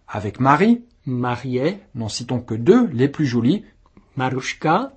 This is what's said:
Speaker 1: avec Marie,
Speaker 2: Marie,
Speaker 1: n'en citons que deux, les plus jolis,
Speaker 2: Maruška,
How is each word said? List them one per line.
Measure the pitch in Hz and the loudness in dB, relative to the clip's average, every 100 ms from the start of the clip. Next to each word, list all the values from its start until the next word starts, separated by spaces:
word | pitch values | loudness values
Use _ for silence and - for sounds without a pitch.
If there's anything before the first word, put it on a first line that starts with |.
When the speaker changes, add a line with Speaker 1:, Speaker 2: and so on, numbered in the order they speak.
| - | -12
Speaker 1:
avec | 107 101 - | -8 -6 0
Marie, | 135 151 214 233 - _ 139 | 4 4 4 2 -2 _ -8
Speaker 2:
Marie, | 123 123 120 135 123 151 202 - | -4 -4 -4 -4 -2 -2 -4 -12
Speaker 1:
n'en | 117 110 | -10 -8
citons | - 117 127 | -8 -6 -6
que | - | -4
deux, | 110 120 240 220 | 0 4 4 4
les | 113 139 | 2 0
plus | - 143 | 0 -2
jolis, | 117 117 208 - _ _ _ _ 135 | 0 0 0 -4 _ _ _ _ -6
Speaker 2:
Maruška, | 131 127 - - - 180 269 | -4 -4 -8 -4 0 0 -2